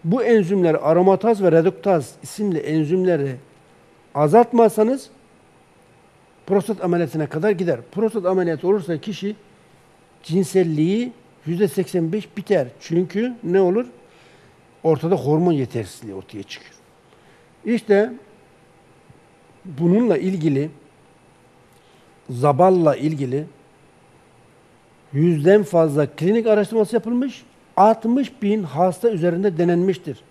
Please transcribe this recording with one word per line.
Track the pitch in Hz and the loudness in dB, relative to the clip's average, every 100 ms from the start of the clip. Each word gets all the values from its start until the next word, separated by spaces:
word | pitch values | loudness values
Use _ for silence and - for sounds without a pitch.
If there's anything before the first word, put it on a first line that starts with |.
Bu | 165 247 | -2 -2
enzimler | 220 226 170 202 175 | 4 2 4 0 2
aromataz | 156 147 165 185 190 220 214 | 2 2 4 4 4 2 2
ve | 185 | 4
reduktaz | 160 170 185 202 175 127 - | 4 2 -2 -2 0 -2 -14
isimli | - - 208 160 | -18 -6 -2 -2
enzimleri | - 156 147 185 185 165 139 127 - _ _ _ _ _ _ | -2 -2 0 0 0 0 -2 -8 -16 _ _ _ _ _ _
azaltmazsanız | 143 151 214 233 233 220 220 220 269 - _ _ _ _ _ _ _ _ _ _ _ _ _ - | -2 4 4 4 4 4 4 0 0 -6 _ _ _ _ _ _ _ _ _ _ _ _ _ -2
prostat | 196 208 196 | -2 -2 -4
ameliyatına | 180 175 160 156 147 | -2 -2 -2 -4 -6
kadar | 156 208 | -2 -2
gider. | 185 175 127 - | 0 -2 -4 -6
Prostat | 185 220 220 180 | -4 -2 -2 -2
ameliyatı | 190 170 156 175 | 0 -2 -2 -2
olursa | 208 170 160 | -2 -2 -8
kişi | - 185 196 214 _ _ _ _ _ _ _ _ | -8 -8 -10 -10 _ _ _ _ _ _ _ _
cinselliği | - 170 170 190 170 151 160 214 247 - _ _ 151 | -4 -2 0 0 0 0 0 0 -4 -10 _ _ -8
yüzde | 175 202 | -2 -2
seksen | - 185 180 160 | -2 -4 -4 -2
beş | 208 - - | -6 -8 -14
biter. | - 185 123 - | -2 0 0 -10
Çünkü | - 165 185 196 247 240 | -4 -2 -2 -4 -6 -6
ne | 165 185 | -2 2
olur? | 185 202 247 - _ _ - - - _ _ _ | 2 0 -6 -16 _ _ -20 -20 -20 _ _ _
Ortada | 160 151 160 180 | -2 0 0 -2
hormon | 127 156 180 | 0 0 2
yetersizliği | 151 123 120 98 - 110 | 0 -2 -6 -10 -14 -16
ortaya | 95 92 104 | -16 -14 -16
çıkıyor. | 98 - - _ _ _ _ _ _ _ _ _ | -16 -18 -20 _ _ _ _ _ _ _ _ _
İşte | 214 233 - 202 226 240 - _ _ _ _ _ _ _ _ - _ _ _ _ | -4 -4 2 2 2 -6 -20 _ _ _ _ _ _ _ _ -20 _ _ _ _
bununla | 185 139 170 202 240 156 | -16 -2 2 2 2 0
ilgili, | 185 190 156 135 151 - _ _ _ _ _ _ _ _ _ _ _ _ _ _ - | -2 -2 -2 -2 -4 -10 _ _ _ _ _ _ _ _ _ _ _ _ _ _ -14
zaballa | 123 147 135 185 185 160 113 | -2 0 4 4 6 2 0
ilgili | 147 156 131 135 160 - _ _ _ _ _ _ _ _ _ _ _ _ _ _ _ | -4 -4 -4 -6 -8 -16 _ _ _ _ _ _ _ _ _ _ _ _ _ _ _
yüzden | 139 170 160 156 208 | 0 0 2 4 4
fazla | 196 170 160 143 143 | 4 2 2 0 -2
klinik | - 165 226 226 | -2 0 0 2
araştırması | 208 202 226 208 233 | 0 2 -2 0 -2
yapılmış, | 226 240 269 - - _ _ - | -2 -4 -4 -8 -20 _ _ 2
altmış | 208 226 226 247 269 - | 2 2 0 -2 -4 -4
bin | 202 214 | -2 -2
hasta | 165 135 185 - 233 | -4 0 0 0 -2
üzerinde | 190 175 170 202 160 | 0 -2 0 -2 0
denenmiştir. | 175 170 185 180 - 127 _ | 0 2 0 -4 -10 -16 _